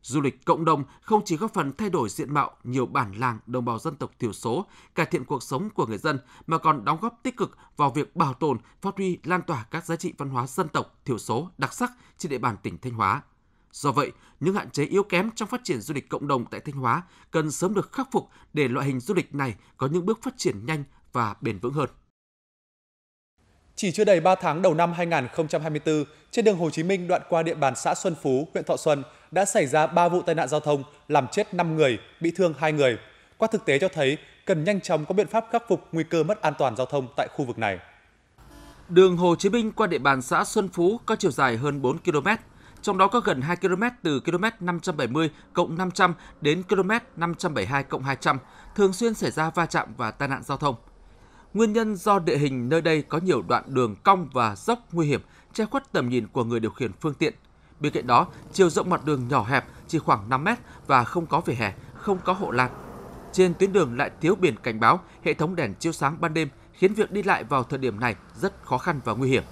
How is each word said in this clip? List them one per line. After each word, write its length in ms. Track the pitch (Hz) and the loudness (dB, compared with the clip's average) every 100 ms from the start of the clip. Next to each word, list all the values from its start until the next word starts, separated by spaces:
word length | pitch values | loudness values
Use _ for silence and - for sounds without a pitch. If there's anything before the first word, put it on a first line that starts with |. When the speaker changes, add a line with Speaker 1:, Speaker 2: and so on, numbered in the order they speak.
Speaker 1:
Du 180 | - 135 | -2 -2
lịch 240 | 139 - - | -2 -4 0
cộng 200 | 156 165 | 2 4
đồng 180 | 151 135 - | 2 0 -12
không 200 | - 220 214 | 2 2 2
chỉ 120 | 156 | -4
góp 160 | 220 | -2
phần 180 | 196 139 - | -2 -4 -4
thay 120 | 214 | -2
đổi 200 | 165 110 | -2 -2
diện 240 | - 131 | -4 -4
mạo 180 | 147 - - | -2 -2 -6
nhiều 220 | 123 127 117 | -6 -2 -2
bản 260 | 135 113 | -2 -4
làng 280 | 98 127 110 - | -4 -4 -4 -6
đồng 200 | 127 120 | -4 -4
bào 140 | 110 | -4
dân 160 | 160 151 | -6 -8
tộc 160 | 117 _ | -12 _
thiểu 140 | 117 | -6
số, 320 | 95 120 135 208 - - - | -4 -4 -4 -6 -18 -10 -4
cải 100 | 160 | -2
thiện 200 | 160 127 | -2 -4
cuộc 180 | 139 | -8
sống 260 | - 135 208 | -4 -6 -4
của 160 | - 143 | -4 -4
người 120 | 104 | -2
dân, 220 | 156 135 - - - | -4 -4 -8 -20 -4
mà 100 | 160 | 0
còn 280 | 160 147 123 | 0 0 -2
đóng 120 | 160 | -4
góp 180 | 226 - | -4 -6
tích 140 | 262 247 | -8 -4
cực 200 | 175 - - - | -6 -6 -20 -2
vào 120 | 143 | 0
việc 260 | 135 139 170 | 0 -6 0
bảo 180 | 151 | -2
tồn, 240 | 123 156 117 - _ | 0 -2 -2 -6 _
phát 140 | 196 196 | -8 -4
huy, 200 | 190 175 | -4 -4
lan 180 | - 180 | -4 -4
tỏa 240 | - 139 110 | -4 -8 -6
các 140 | 160 - | -10 -6
giá 100 | 165 | -6
trị 180 | - - | -6 -8
văn 120 | 139 | -6
hóa 180 | 131 127 | -4 -4
dân 200 | - 156 | -4 -2
tộc 340 | 147 - _ - | -2 -4 _ -6
thiểu 120 | 110 | -6
số 320 | - 117 175 - | -2 -4 -4 -6
đặc 160 | 139 | -6
sắc 180 | - 247 - - _ | -2 -6 -6 -20 _
trên 120 | 175 | -8
địa 80 | 127 | -2
bàn 200 | 123 101 | -2 -2
tỉnh 140 | - 85 | -8 -8
Thanh 160 | 127 | -10
Hóa. 280 | 117 95 131 - _ _ _ _ | -2 0 0 -6 _ _ _ _
Do 200 | - 143 | -4 -2
vậy, 200 | 131 135 - _ _ | 0 -2 -8 _ _
những 160 | 156 208 | -2 -2
hạn 140 | - | -6
chế 140 | - | -4
yếu 200 | 147 190 | 0 0
kém 280 | 196 175 220 | 2 0 -2
trong 160 | - 208 | -6 -8
phát 140 | 247 | -8
triển 180 | - 127 | -4 -6
du 120 | 107 | -4
lịch 160 | 139 - | -8 -8
cộng 180 | 147 143 | -8 -2
đồng 180 | 135 - | -2 -2
tại 140 | 110 | -10
Thanh 160 | 147 139 | -10 -4
Hóa 280 | 127 143 180 _ _ | -2 -2 -4 _ _
cần 200 | 165 156 | -2 -2
sớm 220 | - 185 | -2 0
được 180 | 202 - | 0 -2
khắc 200 | - 262 | -8 -4
phục 160 | 196 - - _ | -4 -4 -20 _
để 140 | 147 135 | -2 0
loại 200 | 131 139 | 0 -2
hình 120 | 127 | -4
du 140 | 123 | -2
lịch 220 | 180 - 143 | -2 -2 -6
này 200 | 131 104 _ - | -6 -6 _ -6
có 100 | 131 | -2
những 180 | 175 175 | -2 -2
bước 140 | 220 | -2
phát 100 | 262 - | -4 -4
triển 280 | 180 101 113 | -4 -4 -6
nhanh 180 | 156 139 _ _ | -6 -6 _ _
và 220 | 123 110 101 | -2 -2 -2
bền 180 | 120 101 | -6 -4
vững 140 | 120 | -4
hơn. 160 | 143 131 - _ _ _ _ _ _ _ _ _ _ _ _ _ _ _ _ _ - | -2 -4 -6 _ _ _ _ _ _ _ _ _ _ _ _ _ _ _ _ _ -4
Speaker 2:
Chỉ 160 | 196 | -4
chưa 120 | 220 | 2
đầy 160 | 208 180 | 4 6
ba 160 | 175 185 | 6 4
tháng 260 | 175 151 | 2 2
đầu 120 | 190 | 2
năm 200 | 156 170 | 4 0
hai 120 | 165 170 | 0 0
nghìn 220 | 160 123 | 0 0
không 140 | - 156 | -4 -2
trăm 140 | 165 | -2
hai 80 | 156 | -2
mươi 100 | 151 | -2
tư, 260 | 160 151 143 - _ | 0 0 -2 -12 _
trên 140 | - 214 | 2 4
đường 120 | 185 | 4
Hồ 120 | 165 | 0
Chí 140 | 156 | 0
Minh 240 | 170 196 175 | 0 0 0
đoạn 140 | 180 - | -2 0
qua 140 | 165 | 0
địa 120 | 165 151 | 0 0
bàn 200 | 139 123 | 0 0
xã 200 | 165 165 | -2 0
Xuân 200 | 190 156 | -2 -2
Phú, 260 | 143 131 160 | 0 0 0
huyện 120 | 185 160 | -6 -2
Thọ 120 | 143 | 0
Xuân 260 | 160 143 131 - - | 2 0 -2 -18 -4
đã 140 | 170 196 | 0 2
xảy 220 | 220 143 | 2 4
ra 200 | 151 156 | 4 4
ba 220 | 175 175 | 4 4
vụ 120 | 175 | 2
tai 140 | 170 160 | 0 0
nạn 120 | 135 | 0
giao 120 | 151 | 0
thông, 240 | 151 143 131 - - | 0 0 -2 -18 0
làm 200 | 147 127 | 2 2
chết 220 | - 208 | -2 -2
năm 220 | 175 170 160 | 0 0 4
người, 240 | 143 110 - - | 2 2 -8 -4
bị 100 | 165 | -4
thương 220 | 170 180 139 | 2 0 2
hai 160 | 156 | 0
người. 240 | 151 131 107 - - _ _ | 4 4 2 -8 -20 _ _
Qua 100 | 220 | 0
thực 140 | 214 - | 0 2
tế 140 | 147 | 2
cho 80 | - | 2
thấy, 240 | 160 135 156 - - - | 2 0 0 -8 -12 -2
cần 180 | 170 | 0
nhanh 180 | 160 196 | 2 -2
chóng 240 | - 160 151 | 0 -2 2
có 80 | |
biện 140 | 190 190 | 0 2
pháp 180 | 220 226 | -2 0
khắc 120 | 240 - | -4 0
phục 140 | 185 - | -2 0
nguy 120 | 160 | -4
cơ 200 | 160 170 | 0 0
mất 180 | 156 208 | 0 0
an 120 | 160 147 | -2 0
toàn 180 | 139 110 | -2 0
giao 100 | 127 | -2
thông 220 | 143 123 - | -2 -4 -4
tại 100 | - | -4
khu 140 | - 131 | -4 -6
vực 120 | 113 | -2
này. 220 | 110 90 - - _ _ _ _ - - - - - | -4 -4 -12 -20 _ _ _ _ -20 -20 -20 -20 4
Speaker 1:
Đường 280 | 180 190 175 | 6 6 6
Hồ 180 | 175 165 | 4 4
Chí 140 | 196 | 2
Minh 220 | 233 220 | 0 -2
qua 160 | - 214 | 0 0
địa 120 | 151 | 2
bàn 220 | 139 135 | 2 2
xã 220 | 123 170 208 | 2 0 0
Xuân 240 | 220 196 | -2 -2
Phú 300 | - 175 226 - | 2 2 2 -2
có 100 | 220 | 0
chiều 160 | 185 | 0
dài 260 | 127 131 113 | 2 0 2
hơn 240 | 147 143 | -2 0
bốn 160 | 127 156 | -2 0
ki-lô-mét, 420 | - 147 156 220 - - - - | 0 0 0 -2 -4 -20 -20 -8
trong 160 | - 190 | -4 2
đó 100 | 196 | 4
có 120 | 240 | 4
gần 220 | 208 139 | 2 0
hai 140 | 143 175 | -2 -2
ki-lô-mét 380 | 190 180 240 240 | 0 0 -2 -2
từ 160 | 165 139 | -2 -2
km 260 | 165 170 220 - | 0 -2 -2 -4
năm 200 | 175 175 | -6 -4
trăm 180 | - 175 | -4 -2
bảy 100 | 120 | -2
mươi 240 | 135 160 - - | 0 -2 -4 -6
cộng 240 | - 175 165 | -2 -2 -2
năm 140 | 185 | -4
trăm 220 | 175 180 165 - - | 2 2 2 -12 -2
đến 220 | 147 165 185 | 0 0 2
km 220 | 196 185 226 - - | 2 2 0 -2 -4
năm 200 | 170 165 | -4 -2
trăm 180 | 180 | -2
bảy 120 | 131 98 | -2 -2
mươi 40 | |
hai 120 | 139 | -2
cộng 200 | 135 - | -2 -6
hai 120 | 135 131 | -4 -2
trăm, 220 | - 139 - - - - | 0 -2 -6 -20 -10 2
thường 180 | 196 | 2
xuyên 200 | 185 233 | 4 -2
xảy 180 | 214 160 | 0 -2
ra 180 | 151 160 | 0 -2
va 160 | 175 165 | 0 -2
chạm 280 | 165 - 110 | -2 -4 -6
và 140 | 113 | -6
tai 160 | - 139 | -4 -4
nạn 160 | 135 | -4
giao 140 | 120 139 | -6 -2
thông. 180 | 147 123 - - - - - - - | -2 -2 -12 -20 -20 -20 -20 -20 -8
Nguyên 200 | 196 226 | 0 2
nhân 220 | 214 220 196 | 2 0 -2
do 240 | 214 202 | 2 4
địa 180 | 165 139 | 4 2
hình 320 | 147 131 123 | 0 0 0
nơi 120 | 160 | 0
đây 200 | 160 156 | 2 0
có 160 | - 156 | 0 -4
nhiều 240 | 185 135 | 0 0
đoạn 220 | 90 117 113 | 2 -2 0
đường 280 | 131 120 98 | 0 0 2
cong 260 | - 190 143 | 4 4 2
và 220 | 127 113 101 | 0 0 -2
dốc 240 | - 233 - | -2 -4 -2
nguy 160 | 170 151 | -2 0
hiểm, 140 | 123 - - _ | 0 -4 -20 _
che 120 | - 214 | -6 -2
khuất 260 | 269 - | -4 -2
tầm 180 | 165 123 | -2 0
nhìn 180 | 123 107 | -2 -2
của 160 | 135 | -4
người 160 | 117 117 | -2 0
điều 120 | 110 | -2
khiển 200 | - 117 | -4 -6
phương 200 | 90 160 | -4 -6
tiện. 200 | 143 156 - _ _ _ - | -2 -2 -4 _ _ _ -6
Bên 140 | 147 | -4
cạnh 140 | 160 120 | -2 4
đó, 200 | 120 185 - - | 4 4 -6 -10
chiều 160 | - 180 | 4 4
rộng 200 | 170 175 | 4 0
mặt 160 | 156 143 | 0 0
đường 220 | 143 120 | -2 0
nhỏ 160 | 135 | 0
hẹp, 220 | 107 131 - - - | 2 -2 -2 -20 -4
chỉ 120 | 160 | -4
khoảng 300 | - 120 101 | 2 0 0
năm 140 | 127 | -2
mét 140 | 170 240 - - - | 0 -4 -8 -18 2
và 160 | 131 | 4
không 220 | 117 175 165 | 4 -4 -2
có 160 | - | -2
vỉa 120 | 175 | -2
hè, 200 | 120 107 - - - | -2 -4 -6 -18 -8
không 220 | - 185 | -2 -2
có 100 | 175 | 0
hộ 180 | 190 190 | -2 0
lan. 200 | 120 127 - - - - - - | 0 0 -4 -16 -16 -16 -18 -6
Trên 220 | - 180 | 2 4
tuyến 200 | 165 196 | 4 2
đường 240 | 196 147 120 | 4 2 0
lại 140 | 143 - | -4 0
thiếu 140 | 156 202 | 0 4
biển 200 | 180 107 | 2 0
cảnh 160 | 123 110 | -6 4
báo, 200 | 113 175 - - | 4 4 0 -6
hệ 100 | 165 | -4
thống 220 | - 156 175 | -2 -2 -2
đèn 180 | 120 90 | -4 -4
chiếu 120 | 165 | -6
sáng 260 | 160 139 160 | -2 -4 -2
ban 120 | 170 | -2
đêm, 160 | 160 147 - - | -2 -4 -8 -20
khiến 200 | - 190 | 0 2
việc 180 | 220 - | 2 -2
đi 120 | 196 | 0
lại 200 | 190 180 | 0 0
vào 200 | 113 139 | 0 -2
thời 160 | 120 135 | 0 -2
điểm 200 | 127 104 | -2 -2
này 160 | 120 98 - 113 | -4 -4 -12 -4
rất 300 | 185 - - | -4 -4 -4
khó 120 | 127 | -2
khăn 220 | 180 151 117 | -2 -4 -4
và 80 | |
nguy 160 | 110 131 | 0 2
hiểm. 140 | 123 - | 2 0